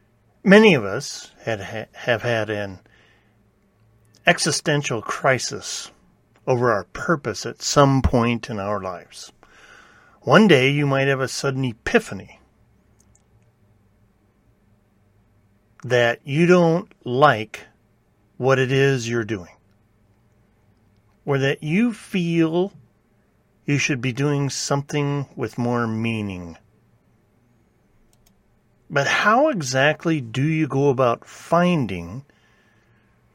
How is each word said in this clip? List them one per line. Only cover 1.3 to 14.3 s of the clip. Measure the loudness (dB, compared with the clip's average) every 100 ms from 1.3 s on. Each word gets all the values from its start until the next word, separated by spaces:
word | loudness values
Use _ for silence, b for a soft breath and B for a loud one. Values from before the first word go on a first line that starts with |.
| _
had | -8 -6
ha-, | -6 -12 -14
have | -12 -4 -2
had | 0 -2 -2
an | -6 -6 -12 _ b b b b b _ _ _ _ _ _ _ _ 0
existential | 2 0 -2 0 -2 -2 -6
crisis | -6 -2 0 0 -2 -10 -10 -12 -12 _ _ _ _ _ -2
over | 0 2
our | 0
purpose | -4 -12 -4 -4 -4 -8
at | -10 -10
some | -4 2 4 4
point | 2 2 0 -2 -6
in | -8
our | -6 -6
lives. | -6 -10 -16 -20 -20 _ B B B B B B B B
One | 4 6 8
day | 6 6
you | 2 0
might | 2 0
have | 0
a | -2
sudden | -4 -4 -2 -4
epiphany | -4 0 0 0 -14 -14 -20 _ _ _ _ _ _ _ _ _ _ _ _ _ _ _ _ _ _ _